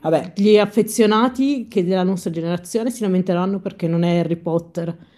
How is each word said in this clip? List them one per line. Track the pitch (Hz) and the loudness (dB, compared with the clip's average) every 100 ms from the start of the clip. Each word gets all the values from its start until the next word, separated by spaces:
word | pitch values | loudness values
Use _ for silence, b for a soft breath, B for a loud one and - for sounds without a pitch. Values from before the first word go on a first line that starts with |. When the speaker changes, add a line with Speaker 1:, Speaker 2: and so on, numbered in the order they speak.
Speaker 1:
Vabbè. | 160 160 180 - | 0 0 -2 0
Speaker 2:
gli | 202 208 | 4 6
affezionati | 202 240 220 - 214 214 247 247 269 277 220 | 4 0 0 2 4 4 2 0 -2 -2 -4
che | 208 | -2
della | 175 190 | 0 0
nostra | 180 190 - | 0 -2 -4
generazione | 165 165 175 175 226 233 | -4 -4 -4 -4 -4 -4
si | 233 | -4
lamenteranno | 208 185 185 175 185 196 | 0 0 0 0 0 -4
perché | 190 - 165 | -6 -6 -2
non | 170 | 0
è | 170 170 | 2 2
Harry | 165 170 | 0 -4
Potter. | 170 170 165 - 170 170 b | -2 -4 -4 -10 -8 -10 b